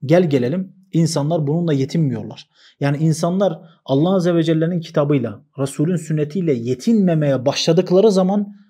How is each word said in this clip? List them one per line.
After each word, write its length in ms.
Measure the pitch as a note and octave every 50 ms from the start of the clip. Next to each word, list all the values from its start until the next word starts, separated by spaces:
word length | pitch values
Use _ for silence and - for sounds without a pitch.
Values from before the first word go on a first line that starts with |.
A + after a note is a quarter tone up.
| C#3
gel 240 | C3 E3 F#3 F#3 D#3
gelelim 460 | C#3 B2+ A#2+ B2 E3 F#3+ F#3+ - - - _ _ -
insanlar 540 | D#3+ E3+ D3+ - D3+ C#3+ D3+ E3+ E3 D3
bununla 260 | C#3 D3+ F3 F3 E3 D3
yetinmiyorlar. 760 | C3+ C3 C3+ - E3 D#3 C3+ A#2 G#2+ G#2+ A2 - - - _ _ _ - - _ -
Yani 180 | C#3+ C#3+ D3
insanlar 600 | C#3 D#3 D#3+ D3 - F3+ E3+ F3+ F#3+ G3+ F3+ D#3+ - - - _ _ -
Allah 300 | - C3+ C#3 D#3+ F3+ G3
Azze 200 | F#3+ E3 F3+ E3+
ve 80 | E3+ D#3+
Celle'nin 360 | D#3 E3 D#3+ D#3+ E3+ F#3 E3
kitabıyla, 640 | E3 - - D#3 C#3+ C#3+ D3+ C3+ A#2 A2 G#2 - _ _ - C3+
Resul'ün 360 | C#3 C3+ - - D3 F3 F#3
sünnetiyle 580 | D#3+ - - D#3 D3+ D3 D3 - G3 E3+ D#3+ C3+
yetinmemeye 920 | A#2 A2+ B2 B2+ - - A#3 A#3 G#3+ F#3+ F3+ E3 D#3 D3+ C#3+ C3+ B2 A#2
başladıkları 680 | C#3 - - - F3+ E3 F#3 F3+ F3+ F3+ F#3+ G#3 A3+
zaman 440 | F#3+ F#3+ F#3 F#3 G3+ G#3 G3+ - - - -